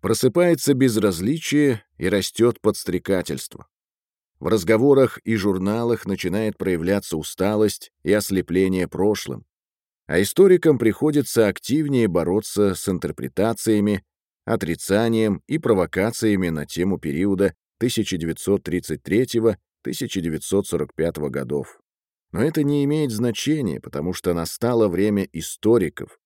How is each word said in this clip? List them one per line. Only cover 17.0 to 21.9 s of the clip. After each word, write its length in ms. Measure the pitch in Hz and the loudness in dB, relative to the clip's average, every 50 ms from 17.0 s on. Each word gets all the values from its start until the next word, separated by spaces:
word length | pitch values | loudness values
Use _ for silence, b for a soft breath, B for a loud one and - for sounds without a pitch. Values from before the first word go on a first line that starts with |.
| - 78 69 76 92 101 98 92 98 95 - _ _ _ _ _ | -4 -6 -2 -2 0 0 2 2 0 0 0 _ _ _ _ _
тысяча 360 | 113 127 - 117 104 - 95 | -4 -2 0 -2 -2 -2 -4
девятьсот 440 | 85 80 82 82 - - - 101 98 | -6 -4 -6 -6 -4 -2 0 0 0
тридцать 400 | _ - 82 90 - - 80 69 | _ -2 -4 -4 -4 -4 -8 -8
третьего, 560 | _ - 95 110 131 - - 117 110 113 98 - _ _ _ _ | _ 0 0 0 0 2 0 0 2 2 0 0 _ _ _ _
тысяча 400 | _ - - - 131 - - 98 | _ -10 -8 -6 -8 -6 -6 -4
девятьсот 460 | 82 82 78 76 - - - 98 101 | -4 -4 -4 -6 -6 -2 -2 -2 -2
сорок 260 | - - 80 76 - - | -2 -4 -4 -4 -6 -4
пятого 360 | - 80 85 82 78 76 71 | -2 -2 -2 -2 -4 -6 -6
годов. 520 | 64 69 67 60 73 71 67 - - _ _ _ | -4 -6 -6 -4 -4 -6 -6 -8 -16 _ _ _